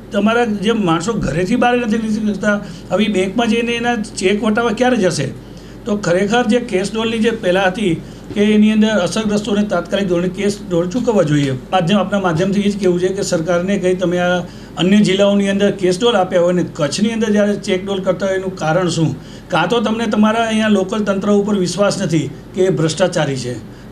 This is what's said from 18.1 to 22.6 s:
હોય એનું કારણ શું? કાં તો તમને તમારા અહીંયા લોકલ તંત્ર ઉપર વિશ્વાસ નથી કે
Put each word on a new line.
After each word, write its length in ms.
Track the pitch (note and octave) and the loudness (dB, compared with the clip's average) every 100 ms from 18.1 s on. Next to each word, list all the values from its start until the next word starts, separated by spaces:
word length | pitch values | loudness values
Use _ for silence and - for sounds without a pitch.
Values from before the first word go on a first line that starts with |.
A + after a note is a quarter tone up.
| E3+ G3 | -2 -2
હોય 100 | F#3+ | -2
એનું 200 | F#3+ F3+ | -4 -4
કારણ 340 | D#3 E3 F3+ | 0 0 0
શું? 260 | D#3+ D3+ - - - - | 0 0 -2 -10 -18 -4
કાં 220 | F3 F3 | 0 2
તો 100 | A#3 | 0
તમને 280 | A3 A3 A#3 | 0 -2 0
તમારા 360 | G#3+ G#3+ A3 | 2 2 2
અહીંયા 240 | A3+ A3 A3 | 0 0 2
લોકલ 320 | G3+ F#3 A3 | 2 2 -2
તંત્ર 300 | G3+ F#3+ G#3 | -2 0 2
ઉપર 240 | G3+ G3+ G3+ | 2 2 0
વિશ્વાસ 460 | F3+ F#3 G3+ F3+ | 0 0 0 0
નથી 280 | F#3 D#3+ B2+ - - | 0 0 -2 -6 -8
કે 60 | - | -2